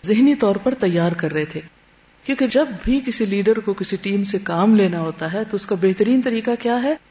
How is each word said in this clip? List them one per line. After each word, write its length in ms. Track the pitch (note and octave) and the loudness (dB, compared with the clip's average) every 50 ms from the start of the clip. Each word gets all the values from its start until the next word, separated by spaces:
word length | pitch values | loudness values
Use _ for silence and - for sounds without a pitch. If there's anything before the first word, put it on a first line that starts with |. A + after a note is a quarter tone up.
| - | 0
ذہنی 300 | D#3+ G#3+ G#3+ C4 C#4+ C#4+ | 0 2 4 6 4 4
طور 220 | C#4+ - - D4 | 4 2 2 2
پر 180 | G3+ - B3+ C4 | 2 0 -2 -2
تیار 380 | C4 - F#3+ F3 E3+ E3+ F3 E3+ | 0 0 0 2 2 2 0 0
کر 200 | E3+ - D#3 D3+ | -2 -4 -4 -2
رہے 120 | D#3 D3+ | -4 -6
تھے، 160 | D3+ - D#3+ - - _ _ _ _ _ _ _ _ _ _ _ | -6 -8 -12 -12 -14 _ _ _ _ _ _ _ _ _ _ _
کیونکہ 200 | - C#4 - C4+ | -6 -2 0 0
جب 220 | B3 - B3+ D#4 D4 A3+ F3 - | 2 2 2 2 2 -2 -6 -2
بھی 160 | G#3+ B3+ C#4 C4 | 0 0 0 0
کسی 180 | C4 A3+ - A3+ | -2 -4 -2 -2
لیڈر 360 | G3+ G3 G3+ G3+ G#3 A3 G#3+ | -2 0 0 2 2 2 2
کو 140 | G#3+ G#3+ G3 | 0 -4 -4
کسی 220 | - F#3+ - - F#3+ - | -4 -4 -6 -6 -6 -4
ٹیم 220 | G3 G3 G3+ G3+ | -2 -2 -2 -2
سے 140 | G3 - F#3+ G3+ | -2 -4 -6 -4
کام 320 | - E3+ E3+ F#3 G#3+ A3+ | -2 0 2 4 6 6
لینا 240 | G#3+ G3 F3+ F3 E3+ | 6 4 4 0 -2
ہوتا 320 | E3 D#3+ D#3+ - D#3+ D#3+ E3+ | -4 -6 -6 -6 -8 -6 -4
ہے 120 | G3+ A3 | -6 -6
تو 120 | G#3+ - | -4 -6
اس 100 | G3+ - | -6 -4
کا 80 | - G#3 F3+ | -4 -4 0
بہترین 420 | F3 F#3+ F#3 F#3 G#3 G#3 B3+ C4 A#3+ | 2 0 2 2 2 2 2 2 2
طریقہ 280 | C4 A3+ A3+ A3 A#3+ A#3+ A#3 | 0 -2 -2 -2 -2 -4 -2
کیا 220 | - A#3 A#3+ B3 A#3+ | -2 -2 -2 0 0
ہے 120 | C#4 D#4 D#4 _ _ | -2 -2 -4 _ _